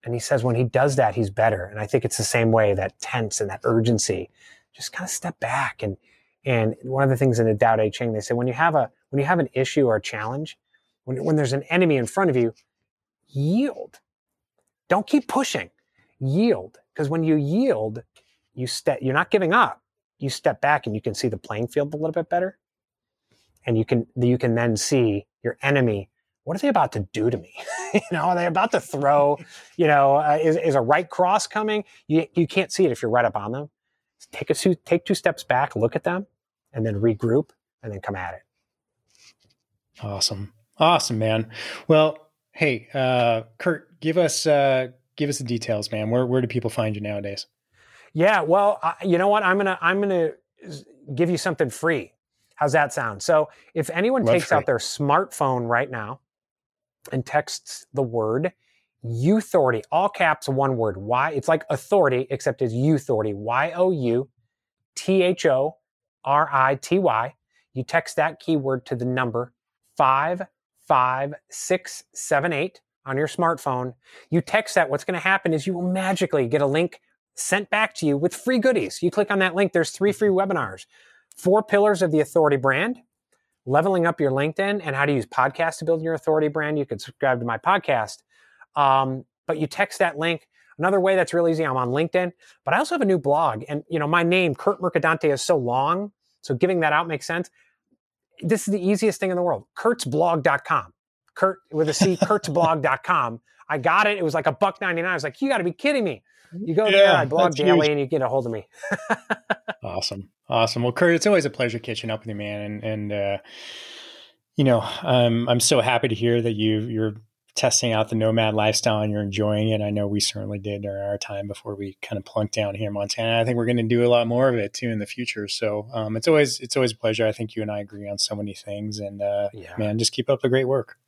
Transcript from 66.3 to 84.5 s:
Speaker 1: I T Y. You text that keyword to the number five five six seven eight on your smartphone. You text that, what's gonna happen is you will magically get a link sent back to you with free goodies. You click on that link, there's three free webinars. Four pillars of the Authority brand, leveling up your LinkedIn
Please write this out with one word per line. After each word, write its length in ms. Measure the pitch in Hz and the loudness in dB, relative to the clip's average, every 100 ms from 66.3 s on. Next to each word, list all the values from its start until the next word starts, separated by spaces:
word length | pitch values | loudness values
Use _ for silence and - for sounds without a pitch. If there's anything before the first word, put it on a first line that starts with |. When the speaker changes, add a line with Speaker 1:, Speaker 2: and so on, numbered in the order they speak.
| 143 156 | 2 2
Speaker 1:
I 240 | 139 131 | 2 2
T 220 | 139 - 185 | 0 0 2
Y. 360 | 175 110 127 _ _ _ _ | 2 0 -2 _ _ _ _
You 100 | 127 | -10
text 320 | 127 165 - | -2 -2 -2
that 240 | - 156 151 | -2 -2 -2
keyword 460 | - 156 135 131 - | -2 0 0 -4 -4
to 80 | |
the 100 | 123 | -6
number 480 | 123 127 123 117 123 _ _ _ _ | -4 -2 -2 -4 -6 _ _ _ _
five 460 | - 135 135 156 180 185 _ _ _ _ | 0 2 4 0 -4 -10 _ _ _ _
five 480 | 143 127 131 143 147 _ | 2 2 0 -6 -8 _
six 520 | - - 185 - - _ | -14 -4 -4 -4 -18 _
seven 380 | - - 143 175 | -14 -2 0 0
eight 300 | 147 190 _ _ _ | -2 -4 _ _ _
on 120 | 135 135 | -6 -4
your 100 | 151 | -4
smartphone. 680 | - 165 160 147 127 127 123 _ - - | 0 0 0 -2 -4 -6 -12 _ -20 -2
You 100 | 165 | -2
text 320 | - 214 214 | 2 -2 0
that, 140 | 190 151 | 0 0
what's 140 | 143 | -2
gonna 160 | - 175 | -4 -2
happen 340 | 190 190 185 | 0 2 2
is 140 | 160 180 | -2 -2
you 80 | |
will 140 | 175 180 | -4 -2
magically 580 | 185 190 185 180 147 120 | -2 -2 -2 0 0 2
get 140 | 143 | 2
a 40 | 139 | 2
link 320 | 151 175 - _ _ _ | 2 -2 -6 _ _ _
sent 340 | - - 196 202 | -10 -2 -2 0
back 240 | 208 220 | -2 -2
to 140 | - 156 | 0 0
you 100 | 139 | 2
with 180 | 175 | 0
free 220 | - 240 254 | -2 -2 2
goodies. 460 | 262 226 101 - | 2 0 -2 -2
You 80 | 170 | -2
click 180 | - 202 | 0 0
on 100 | 196 | 0
that 140 | 185 | 0
link, 200 | 175 196 | 0 0
there's 180 | 175 160 | 2 0
three 200 | - 202 | 0 -2
free 180 | 196 208 | 2 2
webinars. 560 | 190 196 175 110 95 - _ _ _ _ | 2 0 -2 -4 -8 -18 _ _ _ _
Four 260 | - 180 208 | -4 2 2
pillars 400 | 208 202 208 190 | 4 4 4 4
of 100 | 175 | 2
the 80 | 151 | 2
Authority 380 | 151 170 151 139 | 2 4 4 4
brand, 400 | 135 135 214 247 _ _ _ _ _ _ 127 | 2 2 -2 -6 _ _ _ _ _ _ 0
leveling 400 | 139 180 185 170 | 2 2 2 0
up 120 | 165 | 2
your 120 | 143 | 0
LinkedIn 500 | 131 147 | 0 -2